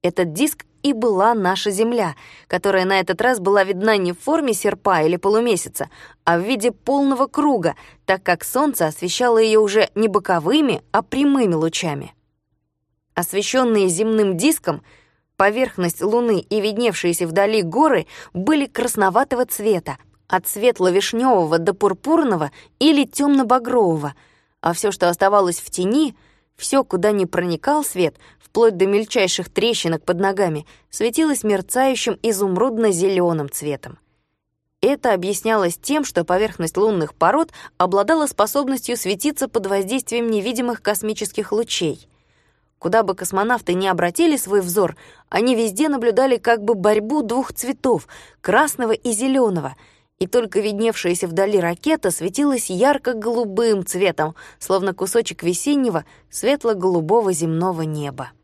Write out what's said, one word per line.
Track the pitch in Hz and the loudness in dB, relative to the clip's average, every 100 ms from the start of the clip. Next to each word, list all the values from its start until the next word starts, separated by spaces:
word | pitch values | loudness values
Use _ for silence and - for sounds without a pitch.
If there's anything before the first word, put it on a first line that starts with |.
Этот | 175 175 170 | -2 0 -2
диск | 156 302 - - _ 285 | 0 -2 -2 -18 _ -4
и | |
была | 233 233 190 214 | 0 0 2 2
наша | 233 180 185 208 | 4 0 0 -2
Земля, | 190 226 240 180 - - - _ | 0 0 0 -2 -6 -20 -20 _
которая | 175 202 190 185 | -2 2 2 2
на | 196 | 2
этот | 185 185 | 0 0
раз | 240 247 | 0 2
была | 185 202 | 2 4
видна | 190 185 214 208 | 2 0 2 2
не | 180 | 0
в | 175 | -4
форме | - 330 285 | -2 0 0
серпа | 208 208 202 202 175 | 0 -2 0 0 2
или | 156 175 | 2 0
полумесяца, | 196 214 240 185 - - - - - _ - | 0 0 0 -2 -4 -10 -12 -12 -20 _ 0
а | 170 | 0
в | |
виде | 196 254 233 | 0 0 -2
полного | - - 277 277 254 269 | -2 -2 0 0 0 -2
круга, | - 294 247 165 - - _ - | 0 0 2 0 -4 -18 _ -2
так | 190 | -2
как | 190 170 | 0 -2
солнце | - 254 302 - 160 | 0 -2 0 0 -2
освещало | 156 175 - 247 226 | -2 -6 0 2 4
её | 220 214 | 4 4
уже | 208 208 190 202 | 4 2 2 2
не | 220 | 0
боковыми, | 196 185 175 156 294 285 175 _ | 0 0 0 2 2 2 -2 _
а | 208 | -4
прямыми | - 262 285 277 220 160 | -2 -2 2 2 2 0
лучами. | 165 - 175 139 131 _ _ _ _ _ _ _ _ _ _ - | -2 -2 -4 -6 -10 _ _ _ _ _ _ _ _ _ _ -8
Освещённые | 175 190 202 254 247 214 190 | -4 -4 0 0 2 2 2
земным | 170 220 220 202 170 | 0 0 2 0 2
диском, | 262 320 - 151 _ _ _ _ _ _ | 0 0 -4 -6 _ _ _ _ _ _
поверхность | 196 214 254 - 175 - | 2 2 -2 -2 -4 -2
Луны | 190 233 240 196 | -2 0 2 0
и | - 214 | 0 -2
видневшиеся | 208 208 240 175 175 170 170 | -2 0 -2 0 -2 -2 -2
вдали | 165 202 220 | 2 2 2
горы | 170 208 311 220 156 - - | 0 2 2 2 -2 -14 -12
были | 180 196 302 277 | -4 0 0 0
красноватого | - 233 220 196 190 269 240 247 | -4 -4 2 2 2 0 -2 -2
цвета, | - 214 185 - 135 _ _ _ | -2 0 0 -2 -12 _ _ _
от | 185 - | -2 -2
светло-вишнёвого | 208 240 233 185 180 196 226 254 214 160 165 | 0 0 2 2 2 0 0 2 2 2 2
до | 165 | 0
пурпурного | 185 202 185 277 330 285 180 147 - - _ | 0 0 -2 0 2 2 0 -2 -8 -20 _
или | 294 285 277 | 2 4 0
тёмно-багрового, | - 285 277 233 254 233 254 190 160 147 - _ _ _ _ | 0 2 2 4 2 2 2 2 0 -4 -10 _ _ _ _
а | 165 | -4
всё, | 170 208 | -2 -4
что | 190 175 | 0 0
оставалось | 175 196 208 180 170 | 2 4 4 2 -2
в | - | -8
тени, | - 185 262 302 - _ _ _ _ | -4 0 0 0 -4 _ _ _ _
всё, | - 269 | 0 0
куда | - 185 202 | 0 0 2
не | 208 180 | 2 0
проникал | 175 180 165 - 294 | -2 -2 -2 0 0
свет, | 285 185 165 _ - _ _ - | -2 0 -2 _ -20 _ _ 2
вплоть | 226 180 | 2 4
до | 190 | 2
мельчайших | 202 220 247 190 - 175 | 2 0 0 0 -2 -4
трещинок | - 220 226 170 160 | -2 0 0 -2 -2
под | - 175 | -2 0
ногами, | 196 196 190 151 151 - _ | 0 0 -2 -2 -10 -20 _
светилось | - 226 240 320 277 | -4 -2 0 0 0
мерцающим | 214 196 185 247 269 254 - - | 0 -2 -2 0 0 0 -4 -4
изумрудно-зелёным | 233 196 196 185 254 226 220 175 190 185 175 160 143 | -4 -2 -2 0 0 2 0 2 0 2 0 0 -4
цветом. | - 147 139 - - _ _ _ _ _ _ _ _ | -8 -8 -8 -10 -20 _ _ _ _ _ _ _ _
Это | 226 285 247 | 0 2 2
объяснялось | 190 180 196 220 220 180 - | 0 0 -4 0 2 0 -2
тем, | - 302 277 | -4 -2 0
что | - | -4
поверхность | 165 180 214 170 165 185 | 0 0 0 -2 -4 0
лунных | 214 196 151 - | 0 0 -4 0
пород | 165 269 320 - - _ | 2 2 -2 -6 -20 _
обладала | 180 196 202 320 294 | 0 2 2 2 0
способностью | - 214 277 254 262 - 240 | 0 0 0 -2 -4 -4 -6
светиться | - 208 294 294 262 | -4 -4 -4 -4 -4
под | 233 190 | -4 -2
воздействием | 196 190 262 - 233 233 | -2 -2 -4 -4 -4 -2
невидимых | 214 202 233 247 226 | -2 -2 -4 -4 -4
космических | - 208 214 214 208 - 208 | -4 -4 -4 -6 -6 -6 -4
лучей. | 208 233 - 165 - _ _ _ _ _ _ _ _ | -4 -4 -4 -4 -6 _ _ _ _ _ _ _ _
Куда | 175 220 | 0 0
бы | 208 | 0
космонавты | 185 185 190 214 240 202 | -4 -4 -2 0 -2 0
ни | 180 190 | -2 0
обратили | 180 175 175 330 285 | 0 0 2 2 2
свой | 185 202 | 0 0
взор, | 180 180 175 160 - - _ | 0 0 0 -2 -20 -20 _
они | 185 240 233 | -2 0 2
везде | 226 190 311 | 0 0 -2
наблюдали | 277 233 233 262 247 | 0 0 2 2 2
как | - 233 | 2 0
бы | 208 214 | 0 0
борьбу | 196 214 214 302 | 2 2 0 -4
двух | 226 240 262 | -2 -4 -4
цветов — | - 247 - 262 196 - - - _ | -8 -8 -2 0 0 -4 -20 -20 _
красного | - 214 294 - 233 | 0 2 2 -2 -2
и | 220 247 | -2 -4
зелёного, | 208 262 269 233 175 139 139 _ _ _ _ | -4 0 2 2 0 -6 -12 _ _ _ _
и | 185 | -2
только | 247 220 196 | -2 0 -2
видневшаяся | 214 202 226 220 180 175 180 | -2 -2 -2 -2 -2 -2 -2
вдали | 165 196 208 | 0 2 2
ракета | 170 175 302 311 190 | 0 -2 -2 0 -2
светилась | 165 175 190 294 254 - | -4 -6 -2 0 0 -4
ярко-голубым | 180 262 262 - 226 214 233 220 190 233 208 175 | 0 2 2 -2 -4 -4 -2 -2 0 0 0 -2
цветом, | 180 190 160 156 - - _ | 0 0 0 -4 -6 -20 _
словно | - - 196 | -2 0 0
кусочек | 180 185 233 - 170 | -4 -2 -2 -2 -4
весеннего | 170 180 294 294 247 165 - _ _ | -4 -2 -2 0 0 -2 -6 _ _
светло-голубого | - 214 285 233 208 185 175 156 226 202 | -4 -2 0 -2 0 0 0 2 2 2
земного | 170 160 160 185 170 | -2 -2 -2 -2 -2
неба. | 160 151 143 131 127 _ | -6 -6 -8 -10 -14 _